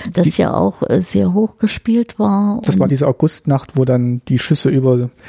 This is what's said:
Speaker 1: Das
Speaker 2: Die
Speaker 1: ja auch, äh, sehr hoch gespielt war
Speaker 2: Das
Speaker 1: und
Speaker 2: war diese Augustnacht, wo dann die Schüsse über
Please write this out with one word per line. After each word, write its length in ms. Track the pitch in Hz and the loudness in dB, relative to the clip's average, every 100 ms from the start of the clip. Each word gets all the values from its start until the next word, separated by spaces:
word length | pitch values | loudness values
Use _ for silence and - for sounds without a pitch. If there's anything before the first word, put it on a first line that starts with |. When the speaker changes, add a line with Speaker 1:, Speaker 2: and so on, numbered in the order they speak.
| - | -6
Speaker 1:
Das 100 | - | 0
Speaker 2:
Die 60 | 175 | 0
Speaker 1:
ja 240 | - - | 0 0
auch, 280 | - 190 - - | 0 -2 -2 -2
äh, 140 | 185 | 0
sehr 320 | 180 196 190 | 0 0 0
hoch 240 | 190 214 - | 0 -2 -2
gespielt 600 | 214 - - 233 233 - | -4 -2 -2 -2 -2 -2
war 420 | 208 196 208 202 | 0 0 0 -2
Speaker 2:
Das 140 | - 190 | -2 0
Speaker 1:
und 40 | |
Speaker 2:
war 80 | 139 | 2
diese 180 | 135 143 | 2 0
Augustnacht, 720 | 127 156 - - 135 - 139 | 2 -2 -2 -2 -2 0 -2
wo 80 | |
dann 380 | 131 123 123 123 - | 2 2 0 -4 -2
die 100 | 127 | -2
Schüsse 320 | - 151 143 | 0 0 2
über 400 | 135 131 123 123 - | 2 2 0 -2 -8